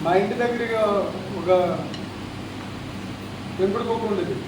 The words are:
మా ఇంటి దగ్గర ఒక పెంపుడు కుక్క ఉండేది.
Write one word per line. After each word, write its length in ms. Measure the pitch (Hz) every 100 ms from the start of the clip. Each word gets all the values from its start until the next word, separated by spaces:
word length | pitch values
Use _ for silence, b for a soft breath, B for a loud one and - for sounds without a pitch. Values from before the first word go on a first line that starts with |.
మా 80 | 156 185
ఇంటి 140 | 208 240
దగ్గర 220 | 240 233 233 220 214 202 - - - -
ఒక 100 | 165 185 180 165 - - - - - - - - - - - - - - - - - -
పెంపుడు 280 | 190 208 226
కుక్క 160 | 226 214
ఉండేది. 240 | 196 165 -